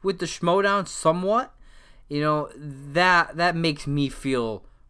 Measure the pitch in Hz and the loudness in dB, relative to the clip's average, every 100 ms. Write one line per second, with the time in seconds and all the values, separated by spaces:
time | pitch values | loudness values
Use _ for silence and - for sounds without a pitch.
0 | 190 180 170 - 170 190 196 202 175 - | -6 -4 -6 -2 2 2 2 0 -4 0
1 | 160 175 190 226 285 - - - - - | 0 2 0 0 -2 -12 -20 -20 -20 -20
2 | - 147 151 151 143 - 147 135 143 151 | -8 -2 0 0 -4 -12 -14 -14 -4 2
3 | 185 175 160 156 175 170 165 143 143 143 | 6 6 4 0 0 2 0 -2 -2 0
4 | 135 - 139 127 113 104 - _ | -2 -2 -2 -2 -2 -6 -12 _